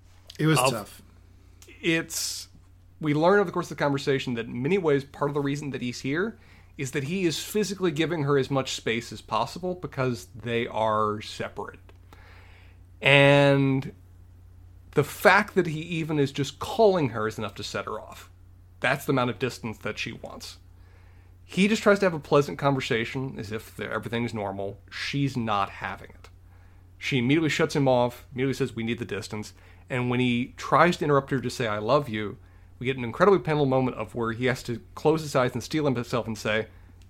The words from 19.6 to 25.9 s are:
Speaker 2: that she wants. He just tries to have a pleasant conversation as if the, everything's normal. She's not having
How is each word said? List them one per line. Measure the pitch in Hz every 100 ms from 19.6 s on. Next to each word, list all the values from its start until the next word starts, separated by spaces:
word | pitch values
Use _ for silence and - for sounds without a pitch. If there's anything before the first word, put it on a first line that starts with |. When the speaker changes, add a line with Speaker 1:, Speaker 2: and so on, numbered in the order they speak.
| 117 101
Speaker 2:
that | 110 107
she | 120
wants. | - - - - - - - - - - - - -
He | - - 202
just | 220
tries | 214 202
to | 190
have |
a | 165
pleasant | - 147 143 139
conversation | 143 135 - 113 113 135 131 -
as | 101
if | 110 -
the, | - 107
everything's | 110 110 117 120
normal. | 113 101 98 101 101 -
She's | - - 143 139 123
not | 113 101 98
having | - 98